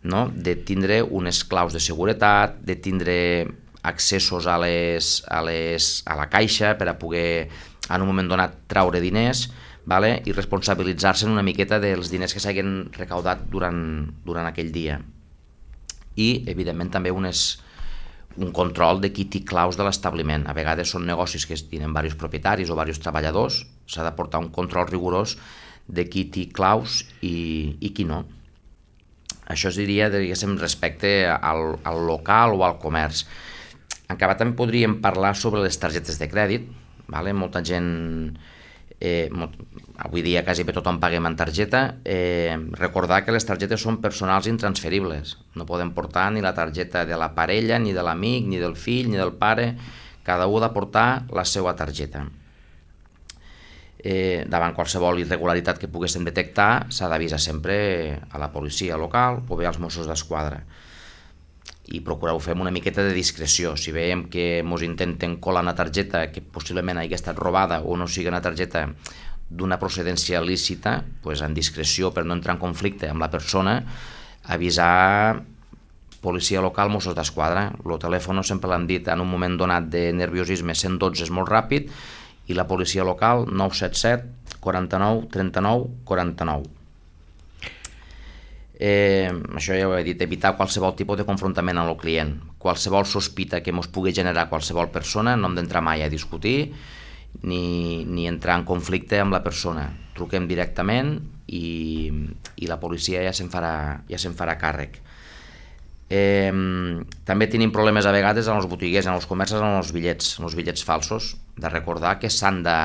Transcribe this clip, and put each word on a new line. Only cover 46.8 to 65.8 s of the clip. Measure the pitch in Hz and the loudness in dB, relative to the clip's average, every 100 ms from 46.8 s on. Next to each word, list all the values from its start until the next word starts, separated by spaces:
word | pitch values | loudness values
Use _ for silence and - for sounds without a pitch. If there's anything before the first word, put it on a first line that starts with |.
| 90 90 82 | -2 -2 -2
de | 82 | -2
la | 80 | -2
parella, | 80 82 104 113 117 | 0 2 2 2 2
ni | 107 | 2
de | 92 87 | 0 0
l'amic, | 82 107 123 104 | 0 0 0 0
ni | 92 | 0
del | 87 78 | -2 -4
fill, | - 120 120 | -2 0 0
ni | 101 | 0
del | 90 85 | 0 2
pare. | 104 110 120 120 - - - - | 2 2 0 -4 -12 -16 -20 -8
Cada | - 90 92 | 0 2 4
u | 110 | 4
ha | 113 | 2
de | |
portar | 110 98 107 120 131 123 | 0 0 4 4 2 -2
la | 90 | -2
seva | 92 98 90 - | 0 0 0 0
targeta. | 76 73 71 71 71 - - - - - - - - - - - - - - - - - | -4 -4 -6 -6 -10 -12 -20 -20 -20 -20 -20 -20 -20 -20 -20 -20 -20 -20 -20 -20 -20 -10
Eh, | 101 95 92 87 - | -2 0 2 0 0
davant | 85 85 | 2 2
qualsevol | 85 82 95 87 90 | 0 -2 2 2 2
irregularitat | 85 87 87 87 87 87 | 0 0 2 2 0 -2
que | 76 | -4
poguéssim | 82 87 90 85 | -4 -2 -2 -2
detectar, | 85 87 - 101 123 - | -2 0 4 4 4 0
s'ha | - 90 | -4 0
d'avisar | 80 82 76 | 0 0 0
sempre | 80 76 85 101 104 90 78 73 | -2 -2 0 2 2 0 -2 -6
a | 73 73 | -8 -8
la | 73 | -6
policia | 73 73 - 92 80 | -4 -4 -4 -2 -2
local | 80 123 123 123 123 | 0 2 2 0 -4
o | 85 | -2
bé | 85 | -2
als | 82 | -2
Mossos | 85 87 80 | -6 -6 -4
d'Esquadra. | 80 78 80 76 71 - - - - - - - - - - - - - | -4 -4 -4 -2 -6 -12 -20 -20 -20 -20 -20 -20 -20 -20 -20 -20 -20 -10
I | 82 | -8
procureu | 80 78 82 82 | -4 -2 0 -2
fer | 80 85 | -2 -2
una | 92 | -2
miqueta | 90 90 92 101 | -2 -2 0 2
de | |
discreció. | 92 85 - 76 - 87 73 | 2 0 -2 0 2 2 -2
Si | - | -4
veiem | 80 85 90 87 | -2 0 -2 -4
que | 87 87 85 85 | -2 0 0 0
mos | 85 | -2
intenten | 85 82 90 85 87 85 | -2 -2 -2 -2 -4 -2
colar | 92 90 | 0 2
una | 87 | 0
targeta | 87 | 0